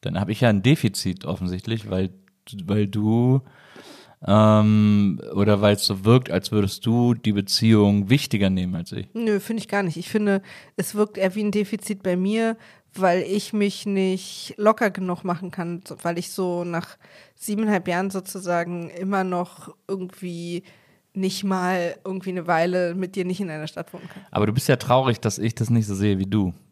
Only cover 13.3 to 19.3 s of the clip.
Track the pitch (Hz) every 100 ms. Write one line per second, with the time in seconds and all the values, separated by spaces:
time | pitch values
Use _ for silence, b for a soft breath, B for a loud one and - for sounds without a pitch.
13.3 | 202 - 214 202 - 208 196 190 185 -
14.3 | - - - 208 214 220 185 185 175 185
15.3 | 170 185 180 170 175 - - 175 170 175
16.3 | - 185 175 175 170 175 - b b b
17.3 | _ - 208 214 202 180 175 190 190 185
18.3 | 196 180 175 170 175 170 175 190 196 185